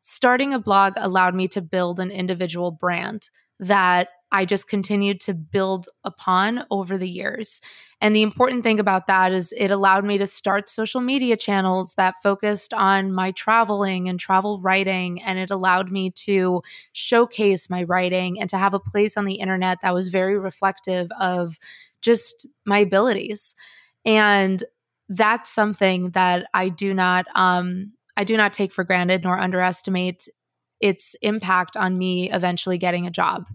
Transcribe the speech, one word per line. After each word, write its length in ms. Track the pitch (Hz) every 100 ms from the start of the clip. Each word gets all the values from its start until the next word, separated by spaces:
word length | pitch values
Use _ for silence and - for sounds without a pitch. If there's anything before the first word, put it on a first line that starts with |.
Starting 520 | - - 254 247 277
a 60 | 269
blog 340 | 214 196 196 190
allowed 380 | 190 185 180 185
me 120 | 185
to 120 | 202
build 380 | 170 185 175 180
an 100 | 185
individual 640 | 196 185 180 180 170 175
brand 580 | 160 180 175 180 214 - _ _ _
that 500 | 185 202 185 180 180 _ _
I 140 | 196 185
just 220 | 196 -
continued 520 | 202 190 208 202 196
to 120 | -
build 540 | 175 160 196 190 190 175 _
upon 600 | - - - 185 196 240 -
over 280 | 196 180 190
the 100 | 185
years. 520 | 180 196 - 220 - - - - _
And 160 | 208 214
the 60 |
important 400 | 214 - 254 254
thing 160 | 233 220
about 280 | 202 190 180
that 240 | 190 185
is 220 | 185 175 -
it 140 | 196
allowed 340 | 196 196 190 202
me 140 | 202
to 80 | 196
start 420 | - - 196 202
social 320 | - 220 254
media 340 | 247 269 254 226
channels 600 | - 196 190 185 180 -
that 180 | 185 190
focused 500 | 202 196 214 208 -
on 380 | 226 196 196 190
my 200 | 185 185
traveling 760 | 190 - 226 226 202 196 185 180
and 120 | 180
travel 400 | - 190 202 208
writing. 580 | 185 190 190 185 180 175
And 160 | - 185
it 100 | 185
allowed 420 | 196 185 185 190
me 200 | 190 185
to 500 | - - 196 185 180 - - -
showcase 800 | - - 233 233 - 208 190 -
my 120 | 180
writing 560 | 175 180 180 185 180 185
and 80 | 196
to 60 | 190
have 180 | 196 196
a 40 |
place 380 | - 208 208 208
on 80 | 202
the 100 | 190
internet 400 | 190 190 185 180
that 140 | 196 180
was 140 | 185
very 280 | 185 185 202
reflective 720 | 190 - 196 185 - 185 175 -
of 380 | 190 180 175 160 - - - _
just 440 | 220 233 - - - _ -
my 100 | 202
abilities. 760 | 202 196 240 202 - 208 - - - - _ _ -
And 580 | 220 208 202 190 190 - _ _ _ _
that's 400 | 185 214 233 -
something 640 | - 208 202 196 185 180
that 340 | 175 185 180 -
I 160 | - 185
do 240 | 165 202
not, 320 | 190 185 180 180 -
um, 580 | 185 180 180 180 202 _ _ -
I 80 | 202
do 120 | 220
not 160 | 208
take 200 | - 196
for 100 | -
granted 400 | 175 185 175 185
nor 160 | 175 180
underestimate 880 | 185 180 185 175 - 185 180 180 - _ _ _ _ _
its 360 | 202 190 - -
impact 520 | 214 214 185 185 180 -
on 220 | 185 185
me 340 | 185 180 180
eventually 460 | - 180 175 - 180
getting 300 | 180 175 175
a 40 |
job. 360 | 170 175 - 170